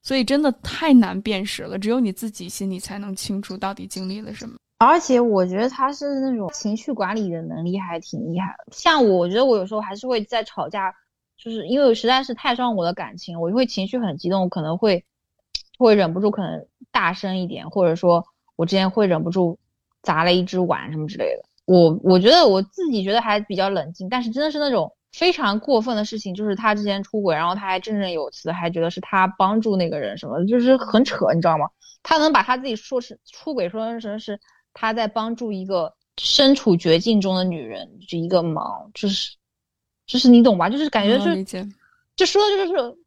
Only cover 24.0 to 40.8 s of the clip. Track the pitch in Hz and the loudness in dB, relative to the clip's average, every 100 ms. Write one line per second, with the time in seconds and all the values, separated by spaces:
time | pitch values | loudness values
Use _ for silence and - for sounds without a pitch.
24 | 185 247 233 240 302 294 294 226 156 _ | -6 -4 -4 -4 -4 -2 -2 -2 -2 _
25 | _ - 349 320 220 214 - 240 233 220 | _ -2 0 2 -2 -2 0 0 0 -4
26 | 214 220 196 185 214 196 220 214 202 196 | -4 -6 -10 -6 -4 0 0 0 -2 -4
27 | 196 220 196 156 170 196 196 185 202 208 | -4 -2 0 0 0 -2 -4 -4 -4 -4
28 | 190 170 135 - - 180 170 175 165 190 | -2 -4 -6 -8 -8 -4 -4 -2 -4 -4
29 | - 196 190 - 190 220 220 190 170 147 | -4 0 0 2 0 2 0 0 0 -2
30 | 110 110 - 135 190 240 240 262 - 214 | -6 -8 -8 -4 0 2 4 2 4 2
31 | 277 - - 165 165 160 151 _ - _ | 2 0 0 2 2 0 -2 _ -20 _
32 | - 320 311 285 - 254 269 220 - 254 | 0 2 4 4 2 -2 -2 -8 -4 -6
33 | 240 - _ - - 262 175 220 220 233 | -6 -20 _ -14 -8 -4 -4 -4 -6 -8
34 | 220 214 214 202 _ _ _ - 220 226 | -10 -10 -10 -12 _ _ _ -6 -4 -2
35 | 214 220 220 233 233 190 185 185 160 _ | -4 -4 -6 -6 -6 -8 -4 -2 -4 _
36 | _ - - - 269 277 - 170 - 165 | _ -6 0 4 6 4 4 2 4 2
37 | 214 214 190 185 185 165 117 95 - - | 4 0 0 -2 -2 -6 -10 -12 -14 -20
38 | - 170 170 180 165 151 - - 214 - | -10 -6 0 0 0 -4 -6 -10 -14 -6
39 | 202 196 - - _ _ _ _ _ _ | -4 -4 -6 -14 _ _ _ _ _ _
40 | - 247 254 240 240 185 170 269 | -4 2 8 10 8 4 0 0